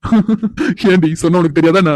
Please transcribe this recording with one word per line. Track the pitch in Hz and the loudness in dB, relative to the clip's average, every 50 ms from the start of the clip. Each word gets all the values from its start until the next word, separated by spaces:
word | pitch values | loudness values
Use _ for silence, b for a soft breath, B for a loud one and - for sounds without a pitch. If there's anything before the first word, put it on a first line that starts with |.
<laughs> | - - 233 220 196 - 220 214 - 208 - - 311 - 190 - - 202 | -2 0 0 0 2 0 -2 -2 -4 -8 -6 -4 -4 -4 -4 -2 0 0
ஏண்டி, | 185 185 160 156 160 | 2 2 2 0 -2
சொன்ன | - - 165 170 180 | -2 -2 -2 0 0
உனக்கு | 170 165 143 165 | 0 0 0 0
தெரியாதா | 156 165 165 190 | 0 2 2 2
என்ன? | 190 160 151 | 2 0 -2